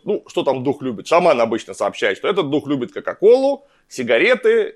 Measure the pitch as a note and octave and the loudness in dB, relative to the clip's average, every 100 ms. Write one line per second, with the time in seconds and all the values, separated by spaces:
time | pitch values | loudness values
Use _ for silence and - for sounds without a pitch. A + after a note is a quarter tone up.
0 | F3 G#3 - F3+ C#3+ C3 B2+ B2+ C3 G2 | -6 -6 -4 -4 -2 -2 -4 -4 -6 -8
1 | - - F3+ B2+ A2+ A2+ - F#2+ G2+ - | 0 2 4 2 0 -2 -6 -6 -6 -2
2 | A2+ F#2+ - G3 D3 D3 C#3 C#3+ A#2+ G2+ | -2 -2 -4 -2 -2 -4 -2 -4 -6 -8
3 | - F2 G3+ B3+ C4+ C#4 _ _ _ - | -10 0 4 4 2 -2 _ _ _ -10
4 | A#2+ A#2 G#3 B3 A3 A3+ G3+ | 0 2 4 2 2 2 0